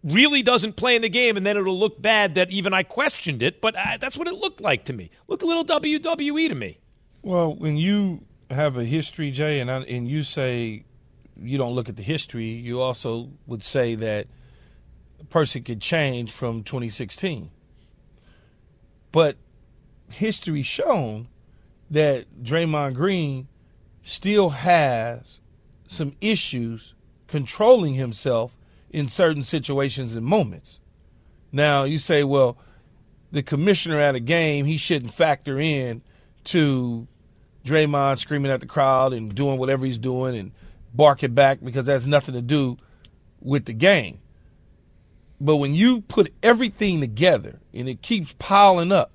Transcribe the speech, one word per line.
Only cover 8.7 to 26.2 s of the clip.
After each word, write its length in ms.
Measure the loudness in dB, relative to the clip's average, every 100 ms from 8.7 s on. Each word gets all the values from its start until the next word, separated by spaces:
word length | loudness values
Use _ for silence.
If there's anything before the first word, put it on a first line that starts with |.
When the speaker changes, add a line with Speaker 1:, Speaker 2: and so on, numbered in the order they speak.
| -2
Speaker 2:
a 80 | -2
history, 460 | -2 -4 -6 -6
Jay, 280 | -2 -2 -2
and 120 | -4
I, 80 | -6
and 260 | -6 -8 -4
you 140 | -4
say 640 | -4 -4 -4 -2 -6 -8 -16 _ _ _ -20 -16
you 220 | -6 -4
don't 160 | -2
look 160 | -4 -6
at 60 | -10
the 60 |
history, 420 | -6 -6 -6 -8 -8
you 340 | -8 -8 -4
also 520 | -2 -4 -6 -8 -10 -18 -14
would 160 | -12
say 320 | -4 0 0 -2
that 320 | -4 -4 -8 -16 -20 -20 -20 -20 -20 -20 -20 -20
a 60 | -2
person 380 | 0 0 -4
could 180 | -10 -8
change 500 | -2 0 0 -4 -8
from 320 | -8 -8 -6
twenty 260 | -8 -8 -8
sixteen. 580 | -8 -12 -6 -6 -6 -12 _ _ _ _ _ _ _ _ -20 _ _ _ _ _ _ _
But 260 | 2 2 0 _ _ _ -20 _ _ _
history's 560 | -4 -4 -4 -4 -4 -4
shown 600 | -4 0 0 -2 -8 -14 _ _ -20 -20 _ _
that 340 | 0 2 0 -4 -14
Draymond 500 | -4 -2 0 -2 -2
Green 540 | -2 0 0 -2 -6 -12 _ _ _ -20 -20
still 480 | -14 -6 0 2 2
has 880 | 0 4 4 4 2 -2 -8 -16 -20 _ _ _ -20 _
some 280 | -8 -8 -4